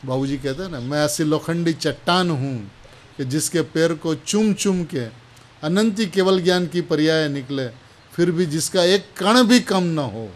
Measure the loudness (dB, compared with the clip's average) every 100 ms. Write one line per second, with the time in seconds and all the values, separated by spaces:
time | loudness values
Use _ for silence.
0 | -4 -4 -2 -4 -6 -6 -8 -8 -6 -2
1 | -2 0 0 0 -2 -2 -2 -2 -4 -4
2 | 0 2 2 -2 -4 -6 -10 -18 -20 -20
3 | -20 -10 -4 -2 -2 -2 -2 0 0 0
4 | -4 -4 -2 0 2 2 0 0 -2 -6
5 | -8 -12 -20 -20 -20 -8 -2 2 2 0
6 | -2 2 2 2 2 2 0 -4 -2 0
7 | 2 2 0 -4 -6 -6 -6 -8 -20 -20
8 | -18 0 0 2 0 0 -2 2 4 2
9 | 0 -4 2 4 6 4 4 0 0 -2
10 | -4 -8 -12